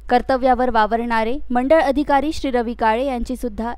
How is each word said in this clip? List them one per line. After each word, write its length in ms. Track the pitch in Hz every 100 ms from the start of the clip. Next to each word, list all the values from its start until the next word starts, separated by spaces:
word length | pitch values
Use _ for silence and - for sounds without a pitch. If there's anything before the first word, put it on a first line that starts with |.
| -
कर्तव्यावर 640 | 247 247 262 262 247 254
वावरणारे 680 | 226 214 226 240 226 220 269 -
मंडळ 300 | 247 262 320
अधिकारी 500 | 277 262 285 277 294
श्री 180 | - 277
रवी 240 | 247 226
काळे 300 | 233 226 226
यांची 320 | 277 240 226 247
सुद्धा 380 | 247 202 226